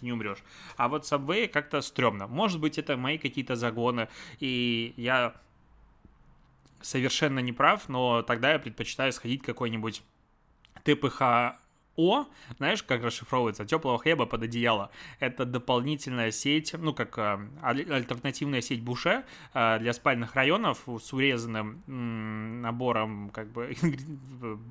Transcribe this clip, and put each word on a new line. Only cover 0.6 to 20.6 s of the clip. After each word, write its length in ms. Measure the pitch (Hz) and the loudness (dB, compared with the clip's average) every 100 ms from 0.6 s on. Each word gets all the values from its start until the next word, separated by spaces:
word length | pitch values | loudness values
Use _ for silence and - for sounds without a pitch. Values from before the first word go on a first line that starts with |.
| - - | -16 0
А 100 | 123 | 0
вот 160 | 147 | 0
Subway 440 | - 143 139 202 220 | 0 -2 0 0 0
как-то 320 | 147 147 147 | -2 -2 -4
стрёмно. 460 | - - 120 101 98 | -2 2 2 2 -6
Может 320 | 139 214 170 | 0 0 2
быть, 160 | 151 151 | -2 -2
это 180 | 147 127 | -2 -2
мои 200 | 131 156 | 0 -2
какие-то 380 | 135 135 123 120 | -2 -4 -2 0
загоны, 520 | 120 113 120 120 113 - - - | 0 2 0 2 -2 -6 -18 -6
и 540 | 135 123 120 117 117 - | -2 0 2 0 -2 -4
я 360 | 120 127 117 - _ _ _ - - _ - _ - - _ _ - _ | 2 2 2 -4 _ _ _ -20 -20 _ -20 _ -20 -20 _ _ -20 _
совершенно 580 | - 135 127 - 151 135 | -4 0 0 2 2 2
не 120 | 123 | -2
прав, 360 | 120 147 202 - | 6 6 6 0
но 320 | 127 123 117 | 0 4 4
тогда 320 | 113 117 135 | 2 2 4
я 60 | 156 | 2
предпочитаю 520 | 123 - 117 - 131 | 0 -8 -6 0 0
сходить 300 | - - 135 | 0 -4 -4
в 40 | 127 | -4
какой-нибудь 580 | 113 117 113 110 104 - _ _ _ _ _ _ - | -4 -4 -2 -4 -6 -16 _ _ _ _ _ _ -4
Т 120 | - 143 | 2 4
П 140 | 139 | 2
Х 480 | - 127 120 120 - _ _ _ - | 2 6 6 4 -2 _ _ _ 2
О, 260 | 175 269 - - - - | 4 4 0 -12 -18 -4
знаешь, 240 | 143 208 | -2 -2
как 200 | - 123 | 0 0
расшифровывается? 640 | 120 - - 127 117 104 104 | 0 -4 0 2 2 0 0
Тёплого 320 | 160 135 117 | 0 2 2
хлеба 300 | 156 147 117 | 2 2 2
под 160 | 113 | 0
одеяло. 480 | 113 120 117 107 101 - - - | -2 2 4 2 0 -10 -18 -4
Это 260 | 131 127 123 | -4 -2 -2
дополнительная 840 | 123 123 123 135 151 135 123 110 | -2 2 2 2 -4 -4 -2 0
сеть, 460 | - 139 151 151 165 | 0 2 0 0 -4
ну, 160 | 156 | -4
как, 240 | 127 117 - | -2 -4 -2
а, 220 | 104 101 104 147 | -2 -2 -6 -4
аль-, 280 | 123 131 165 | 0 0 0
альтернативная 720 | 135 120 123 139 - 143 131 | -2 -2 -4 -4 -4 -2 -2
сеть 220 | - 120 | -2 -4
Буше, 400 | 120 123 170 247 - - - 127 | -4 -2 0 0 -2 -18 -6 2
а, 240 | 113 110 | 4 4
для 140 | 117 | 0
спальных 420 | 120 147 120 113 135 | 0 2 2 0 2
районов 480 | 135 202 | 4 4